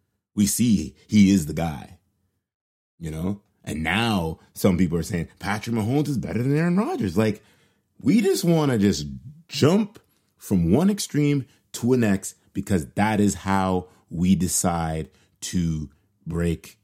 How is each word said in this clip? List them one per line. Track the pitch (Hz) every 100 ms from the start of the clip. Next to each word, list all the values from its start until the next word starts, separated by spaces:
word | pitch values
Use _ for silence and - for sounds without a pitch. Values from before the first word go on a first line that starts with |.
| _ _ _
We | 104 101
see | - 120 92 73 - -
he | 107 95
is | 98 76
the |
guy, | 78 82 69 - - _ _ _ _ _ _ _ _ _ -
you | 82
know? | 78 92 101 _ _
And | - 73
now | 80 98 117 101 82 80 _
some | - 107 87
people | 90 85
are |
saying, | 80 85 76 -
"Patrick | 95 104 117
Mahomes | 117 107 143 151
is | 120
better | 82 98
than | 131
Aaron | 147 170 180
Rodgers." | 269 370 95 85
Like, | 110 101 _ _ _ _ _ _
we | - 226
just | 381 359
wanna | 170 165 143 117
just | 101 - 73 65 131 - -
jump | - 151 202 208 - _ _ _ _
from | - 92 85
one | 120 190
extreme | 202 - 147 147 143 120 _ _
to | - 117
a | 127
next | 110 95 - - _
because | 95 - 92 69 -
that | 104 104
is | 101
how | - 95 98 95 92 - _ -
we | 82 92
decide | 90 90 - 92 85 80 80 73 _ _ _
to | - 90 82 78 71 _ _ _ 82
break | 82 85 82 - _